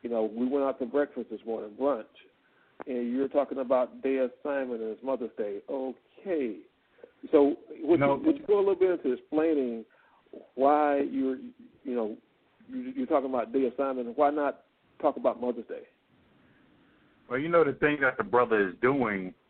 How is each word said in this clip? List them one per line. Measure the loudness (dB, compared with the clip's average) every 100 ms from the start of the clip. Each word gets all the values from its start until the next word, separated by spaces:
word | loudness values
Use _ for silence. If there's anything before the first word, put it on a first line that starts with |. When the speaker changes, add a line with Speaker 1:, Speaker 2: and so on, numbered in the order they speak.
Speaker 1:
You | -4
know, | -2 -2
we | -2 -2
went | 0
out | -2 -4
to | -2
breakfast | -2 -2 -4 -10
this | -12 -8
morning, | -8 -8 -4
brunch, | -2 -2 -6 -20 -20 _ _ _ _ _ -8
and | -4 -2
you're | -2 0
talking | 0 -2 -4
about | 0 0 0 -4
day | -2 0
of | -2 -4
Simon | -6 -4 -4 -6
and | -8
it's | -8
Mother's | -6 -4 -6 -6
Day." | -6 -6 -8
Okay, | -6 -6 -10 _ -16 -6 -4 -4 -6 -16 _ _ _ -20 _ 2
so | 6 6 4 -8 -10
would | 2 4
Speaker 2:
No. | 6 4
Speaker 1:
you, | 2
would | 0
you | 2
go | 2
a |
little | 4
bit | 4 2
into | 2 0
explaining | -2 -2 0 2 2 0 -4 -10 _ _ _ _ -20 -16 2
why | 4 4 4 2
you're, | 0 -2 -2 -4 -8 -18 -20 _
you | -6
know, | -4 -4 -6 _ _ _ _ -14
you, | -10 -8 -6
you're | 0
talking | 0 0
about | -4 -2
day | 0 0
of | 0
Simon, | -4 -2 -6
and | 0
why | 2
not | 2 -4 -4 _ _ _ _
talk | -2 0
about | -2 0
Mother's | -4 -4 -8
Day? | -14 -14 _ _ _ _ _ _ _ _ _ _ _ _ _ -6
Speaker 2:
Well, | -4
you | 2
know, | 4
the | 4
thing | 2 0 2
that | 0 -2
the |
brother | 0 2 4 4 2
is | 2
doing | 2 2 0 -2 -6 -12